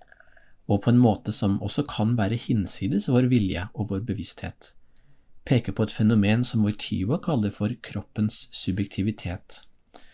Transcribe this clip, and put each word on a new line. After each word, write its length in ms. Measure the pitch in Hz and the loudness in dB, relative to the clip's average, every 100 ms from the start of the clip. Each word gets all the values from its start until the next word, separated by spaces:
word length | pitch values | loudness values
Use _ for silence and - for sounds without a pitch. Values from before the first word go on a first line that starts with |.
| _ _ - - - - - | _ _ -20 -20 -20 -10 -2
og 160 | 101 | 0
på 80 | - | 4
en 100 | 120 | 6
måte 300 | 120 98 - | 6 4 -2
som 280 | - 101 101 | -2 0 0
også 240 | 101 - 104 | -2 -4 -4
kan 300 | - 107 120 | -2 0 0
være 180 | 95 117 | 0 -2
hinsides 720 | - 117 95 - 98 185 208 | 0 -2 -2 -4 -2 -2 2
vår 220 | 123 127 | 2 4
vilje 380 | 123 95 87 104 | 4 2 -2 -6
og 160 | - 104 | -6 -4
vår 140 | 98 113 | -4 -4
bevissthet, 680 | - - - - - - - - - - - - - - | -6 -6 -8 -10 -12 -18 -20 -20 -20 -20 -20 -20 -8 0
peker 300 | 123 - 95 | 2 2 -2
på 80 | 107 | -2
et 80 | |
fenomen 500 | - 107 113 101 110 | 2 4 4 4 4
som 200 | 120 113 104 | 2 0 0
Wojtyła 540 | 101 - 95 95 175 | -2 -4 -2 -2 -2
kaller 320 | - 135 101 | 0 0 0
for 160 | - 104 120 - | -2 -4 -4 -10
kroppens 600 | 101 - - 107 - - | -10 -8 -2 -2 -2 -6
subjektivitet. 1120 | - - 92 101 - 101 104 92 87 - - - - _ - - | -6 -2 -2 -2 -2 -4 -4 -6 -8 -10 -16 -16 -20 _ -20 -20